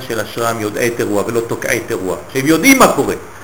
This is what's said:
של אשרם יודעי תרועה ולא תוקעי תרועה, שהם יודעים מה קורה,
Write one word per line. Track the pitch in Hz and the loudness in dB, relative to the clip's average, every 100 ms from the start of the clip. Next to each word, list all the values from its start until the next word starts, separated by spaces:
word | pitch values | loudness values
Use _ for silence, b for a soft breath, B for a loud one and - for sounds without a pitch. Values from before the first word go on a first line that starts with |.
| - | -4
של | 110 | -4
אשרם | 104 120 117 113 | -4 -2 -2 -2
יודעי | 104 104 120 | -4 0 0
תרועה | - 104 101 98 | 0 0 0 0
ולא | 117 113 | -2 -2
תוקעי | 113 131 120 | -4 -2 -2
תרועה, | 87 104 92 82 - | -2 -4 -4 -6 -6
שהם | 135 143 | -2 2
יודעים | 160 262 262 | 4 6 6
מה | 202 | 6
קורה, | 143 104 87 - B | 4 0 -2 -8 B